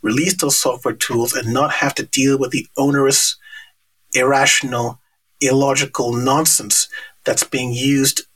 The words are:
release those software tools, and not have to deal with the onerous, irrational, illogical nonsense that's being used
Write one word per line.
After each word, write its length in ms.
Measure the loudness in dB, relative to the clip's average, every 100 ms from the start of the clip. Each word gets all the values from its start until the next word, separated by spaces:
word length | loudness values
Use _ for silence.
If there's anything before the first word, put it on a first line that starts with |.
release 340 | 0 0 0 0
those 200 | 0 0
software 380 | 0 -2 -4
tools, 400 | -4 -2 -2 -2
and 180 | -2 -2
not 200 | 0 0
have 220 | 0 -2 -4
to 100 | -6
deal 320 | 0 2 2
with 140 | 0
the 160 | -4 -6 -2
onerous, 600 | 0 2 2 2 0 -4 -12 -20 -20 _ _ _ _
irrational, 840 | 0 2 4 4 2 -2 -4 -6 -8 _ _ _ _
illogical 720 | 2 2 2 0 -2 -2 -2
nonsense 760 | 0 2 2 2 0 0 -2 -2 -6 -18 _
that's 200 | -4 -2
being 280 | -2 -4 -4
used 500 | -2 0 2 2 -2 -8